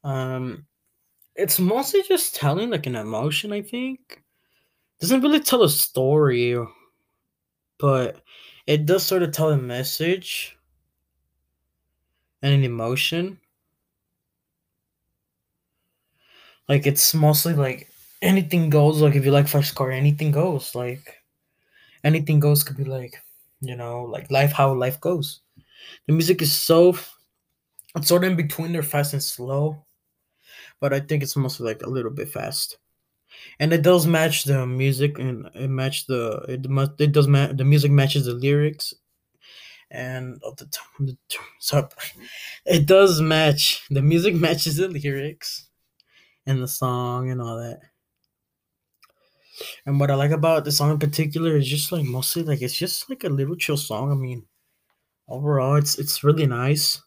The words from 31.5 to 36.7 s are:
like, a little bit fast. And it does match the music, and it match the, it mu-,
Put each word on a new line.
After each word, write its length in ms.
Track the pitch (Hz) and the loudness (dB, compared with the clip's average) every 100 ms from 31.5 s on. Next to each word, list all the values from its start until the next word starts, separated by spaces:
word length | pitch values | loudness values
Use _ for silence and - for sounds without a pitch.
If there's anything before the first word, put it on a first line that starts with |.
| - 117 | -4 -8
like, 160 | 110 | -8
a 60 | - | -6
little 200 | 131 117 | -6 -6
bit 180 | 135 - | -8 -10
fast. 500 | - - - - - _ _ _ _ _ - - - | -8 -8 -8 -10 -12 _ _ _ _ _ -20 -20 -4
And 120 | 156 | 0
it 100 | 165 | 4
does 240 | 156 180 160 | 6 4 4
match 380 | 165 160 151 | 2 2 0
the 220 | 139 139 127 | 0 -2 -2
music, 520 | 127 135 131 147 147 | -2 0 0 -2 -2
and 300 | 131 120 - | -8 -8 -12
it 140 | - 135 | -8 -6
match 380 | 131 131 143 - | -4 -4 -6 -4
the, 380 | 127 117 - - | -4 -4 -6 -8
it 200 | 127 | -10
mu-, 180 | 135 | -4